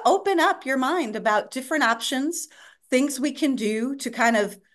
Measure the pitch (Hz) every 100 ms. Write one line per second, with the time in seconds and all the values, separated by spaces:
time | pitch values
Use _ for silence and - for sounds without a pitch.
0 | 240 381 392 359 349 381 254 269 262 349
1 | 240 214 202 208 208 254 254 311 233 233
2 | - 269 294 349 - - - _ _ 254
3 | 285 269 285 285 302 247 214 220 247 277
4 | 240 240 233 226 202 - _